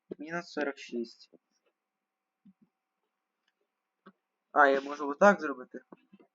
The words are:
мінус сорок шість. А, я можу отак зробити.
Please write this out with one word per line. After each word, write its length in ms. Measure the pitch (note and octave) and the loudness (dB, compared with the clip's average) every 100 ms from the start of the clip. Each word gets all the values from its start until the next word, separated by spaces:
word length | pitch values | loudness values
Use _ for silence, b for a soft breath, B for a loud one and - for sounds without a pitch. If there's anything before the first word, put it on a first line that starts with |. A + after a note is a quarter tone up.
| - - | -20 -16
мінус 300 | D4 E3+ - | -10 -10 -8
сорок 300 | - C#3 - | -6 -6 -8
шість. 540 | - A#2+ A#2 - - - _ _ _ _ _ _ _ _ _ _ G3 _ _ _ _ _ _ _ _ _ _ _ _ _ _ _ F#3+ _ _ _ _ | -10 -10 -10 -12 -20 -20 _ _ _ _ _ _ _ _ _ _ -20 _ _ _ _ _ _ _ _ _ _ _ _ _ _ _ -20 _ _ _ _
А, 160 | D3 C#3 | 4 4
я 140 | C3+ | 4
можу 280 | C#3 C#3+ C#3+ | -2 -10 -6
отак 320 | C#3+ G3+ F#3 | 4 6 6
зробити. 400 | D3+ B2+ B2+ - - - _ - - | -2 -8 -12 -18 -18 -20 _ -20 -20